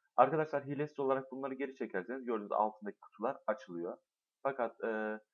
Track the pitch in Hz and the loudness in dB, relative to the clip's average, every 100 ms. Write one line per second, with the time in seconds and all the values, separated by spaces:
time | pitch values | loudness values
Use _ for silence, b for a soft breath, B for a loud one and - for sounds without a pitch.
0 | b - 135 156 156 143 131 139 147 - | b 6 6 6 0 -2 -2 -2 -2 0
1 | 135 135 131 131 135 135 131 131 113 95 | 2 2 0 -6 -6 -4 -6 -4 -4 -4
2 | 92 131 120 110 101 - 107 - 104 - | -4 -4 -2 -2 0 2 2 -2 -10 -12
3 | - - 113 - - 104 - 85 87 123 | -16 -4 -4 -2 -2 -2 -4 -6 -4 -6
4 | _ _ _ _ 135 135 113 - 113 107 | _ _ _ _ -2 0 -2 -2 -2 -2
5 | 107 107 - | -2 -4 -10